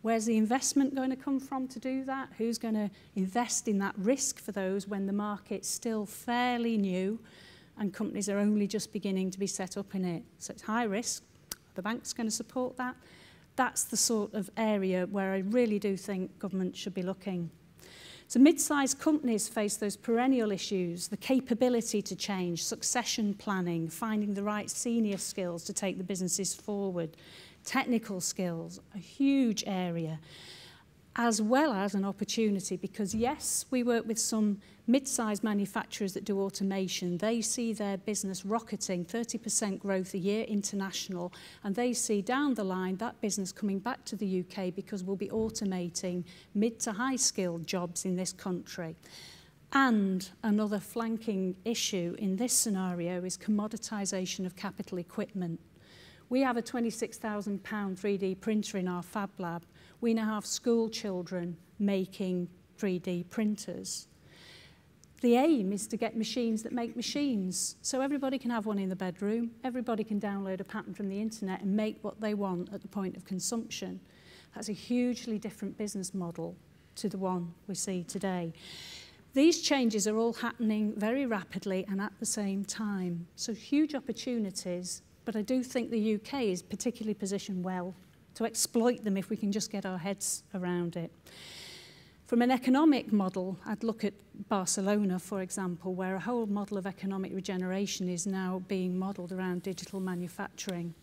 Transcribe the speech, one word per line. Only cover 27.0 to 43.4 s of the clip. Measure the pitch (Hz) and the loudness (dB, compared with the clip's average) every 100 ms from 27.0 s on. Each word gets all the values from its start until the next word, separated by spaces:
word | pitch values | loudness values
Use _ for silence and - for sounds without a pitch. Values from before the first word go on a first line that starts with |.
| 165 - - - - - | -4 -8 -20 -20 -20 -16
technical | - 247 233 233 226 190 | -2 0 2 0 0 -4
skills, | - - 180 165 170 185 - | -4 -2 -2 -2 -8 -12 -14
a | 202 | -14
huge | 165 - 277 277 247 208 - | -14 2 4 6 4 2 0
area, | 190 180 170 160 156 - - - - - - - - - - | 0 0 0 -2 -4 -10 -18 -18 -18 -20 -20 -20 -20 -6 2
as | 233 220 | 4 4
well | 214 254 311 | 6 6 6
as | 202 202 196 | 4 2 2
an | 196 | 0
opportunity, | 196 202 - 220 196 185 185 | -2 -2 2 4 2 0 -4
because | 196 - 196 220 | -6 -4 -2 0
yes, | 240 302 - - - | 0 0 -2 -2 0
we | 254 | 2
work | 240 233 220 | 4 2 2
with | 220 | 0
some | - 220 208 202 - - - | 2 4 4 2 -6 -8 4
mid-sized | 262 277 - 220 208 | 4 4 -2 0 2
manufacturers | 226 202 196 226 - - 196 | 2 2 0 -2 -4 -4 -2
that | 185 | -2
do | - 196 | -2 0
automation. | 196 - 196 196 190 - 180 175 | 0 0 0 0 -2 -2 -2 0
They | 208 233 | 0 0
see | 214 - 233 | 0 0 -2
their | 220 202 196 | 0 -2 -2
business | 196 202 196 185 196 | -2 -2 -2 -6 -2
rocketing, | 226 226 202 - 175 | -2 -2 -6 -2 -2
thirty | 170 233 226 220 | -2 -4 -4 -4
percent | - - 214 190 | 0 0 0 -2
growth | 196 190 185 | 0 0 0
a | 202 | -2
year | 180 214 220 | 0 0 0
international, | 208 196 202 196 - - 180 175 - - - | -2 0 -2 -4 -4 -6 -6 -6 -8 -20 -10
and | 202 196 | -4 0
they | 247 | 0
see | 240 - 208 | 0 2 0
down | 190 254 294 | 2 2 2
the | 226 | 2
line | 196 185 185 190 | 0 0 0 -2
that | 226 - | -4 -2
business | 214 190 | -2 -2